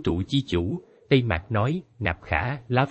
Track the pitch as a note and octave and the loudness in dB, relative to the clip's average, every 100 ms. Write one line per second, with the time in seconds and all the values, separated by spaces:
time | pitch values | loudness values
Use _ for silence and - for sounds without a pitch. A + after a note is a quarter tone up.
0 | - F2 - C3+ - F2 F2+ F3 - _ | 2 0 0 -2 0 -2 -2 -6 -10 _
1 | - C3+ A#2 E2 - G#2+ B2 F3+ - - | 2 2 2 -2 -2 -2 0 -2 -8 -6
2 | G2 E2 - D#2 A#2+ C#3 - B2 C3+ | -4 -4 -2 -2 -2 -6 -2 0 2